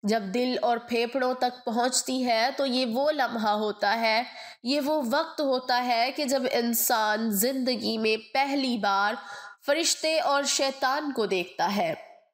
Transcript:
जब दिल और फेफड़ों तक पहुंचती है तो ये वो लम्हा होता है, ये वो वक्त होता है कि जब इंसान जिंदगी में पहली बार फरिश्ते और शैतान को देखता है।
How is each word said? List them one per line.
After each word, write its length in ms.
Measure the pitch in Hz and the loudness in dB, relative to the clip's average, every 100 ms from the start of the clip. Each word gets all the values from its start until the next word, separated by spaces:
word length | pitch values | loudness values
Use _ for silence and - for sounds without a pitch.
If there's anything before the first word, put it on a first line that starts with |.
जब 280 | 202 226 196 | 0 0 0
दिल 260 | 226 247 247 | 0 0 0
और 220 | 233 233 | 0 0
फेफड़ों 540 | 233 233 233 269 254 | -2 -2 0 0 0
तक 300 | 254 247 247 - | 0 -2 -2 -4
पहुंचती 560 | 226 247 262 - 262 | 0 2 0 -2 -2
है 300 | 247 220 240 | 0 2 2
तो 140 | 277 277 | 0 0
ये 200 | 247 254 | 0 0
वो 240 | 226 285 | 0 0
लम्हा 440 | 302 240 233 214 | 2 0 0 0
होता 380 | 208 214 208 202 | 2 0 0 0
है, 360 | 226 226 220 247 - - - 240 | 2 2 2 -2 -10 -18 -12 -2
ये 140 | 285 | 0
वो 220 | 277 311 | 2 0
वक्त 400 | 247 277 320 - | 2 0 0 -2
होता 340 | 285 254 254 247 | 0 0 0 0
है 360 | 247 233 240 | 2 2 0
कि 140 | 277 285 | 0 0
जब 200 | 269 247 | 0 2
इंसान 840 | - 240 226 - 240 214 214 226 | 0 0 0 2 2 2 2 0
जिंदगी 680 | 202 233 269 254 247 208 220 | 0 0 0 -2 0 -2 0
में 320 | 220 220 - | 0 0 -2
पहली 480 | 269 277 277 262 240 | -2 0 0 0 0
बार 400 | 202 196 202 233 - - - - - | 0 2 0 -2 -8 -14 -16 -12 -2
फरिश्ते 520 | 294 339 - 311 320 | 0 2 0 0 2
और 280 | - 285 285 | 2 2 2
शैतान 640 | - 269 269 262 277 302 | 0 0 0 0 0 -2
को 160 | 254 208 | -2 0
देखता 400 | 185 175 - 170 | 0 -2 -2 -2
है। 440 | 202 170 151 - - _ | 0 -2 -2 -10 -20 _